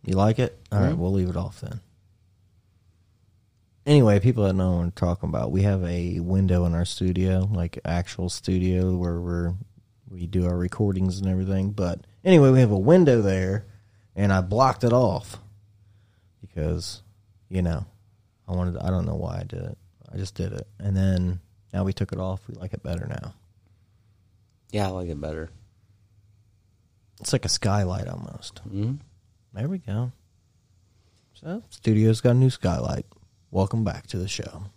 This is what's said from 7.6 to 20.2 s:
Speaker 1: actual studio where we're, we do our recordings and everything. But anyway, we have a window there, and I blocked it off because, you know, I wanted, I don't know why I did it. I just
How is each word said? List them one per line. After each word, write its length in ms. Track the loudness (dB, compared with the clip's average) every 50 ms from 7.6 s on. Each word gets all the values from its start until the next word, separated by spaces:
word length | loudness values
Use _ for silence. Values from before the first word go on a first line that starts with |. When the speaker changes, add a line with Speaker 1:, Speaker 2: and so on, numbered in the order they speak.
| -2 -4 -6 -8 _
Speaker 1:
actual 440 | -4 -2 -2 -4 -4 -6 -6 -6 -6
studio 680 | -6 -6 -4 -2 0 2 2 2 2 2 2 2 0
where 240 | 0 -2 -2 -4 -4
we're, 360 | -4 -4 -4 -2 -2 -4 -4 -6 -10 _ _ -20 _ _ _ _ _ -20
we 160 | -12 -10 -10
do 200 | -4 -2 0 0
our 100 | 0 0
recordings 600 | 0 -2 -4 -2 0 0 0 2 0 0 0 -2 -2
and 100 | -2 0
everything. 420 | 0 0 0 0 0 0 -2 -2
But 300 | -2 -2 -2 -4 -4 -6 -10 _ _ _ 2
anyway, 260 | 6 8 8 8 8
we 100 | 8 8
have 100 | 6 6
a 80 | 4 2
window 440 | 6 6 8 8 8 6 6 4 4
there, 420 | 2 2 2 0 0 -2 -4 -4 -8 -20 -20 _ _ _ _ _ _ _
and 180 | -2 0 2 2
I 100 | 2 2
blocked 420 | 0 2 4 4 4 2 2 2
it 80 | 4 4
off 440 | 4 4 2 0 -2 -6 -10 -18 -20 -20 -20 -20 _ _ _ _ _ _ _ _ _ _ _ _ _ _ _ _ _ -20
because, 600 | -12 _ -4 -4 -2 -2 -4 -6 -10 -12 -16 -20 -20 _ _ _ _ _ _ _ _
you 140 | -4 -2 0
know, 240 | 0 -2 -4 -6 -10 _ _ _ _ _ _ _ _ _ _ _
I 60 | -6 -4
wanted, 240 | -2 -2 -2 -4
I 140 | -4 -4 -2
don't 160 | -2 -2 -2
know 100 | -4 -4
why 220 | -6 -6 -6 -8 -8
I 60 | -10
did 180 | -10 -10 -10 -10
it. 160 | -10 -12 _ _ _ _ _ -20 -16 -10
I 40 |
just 160 | -10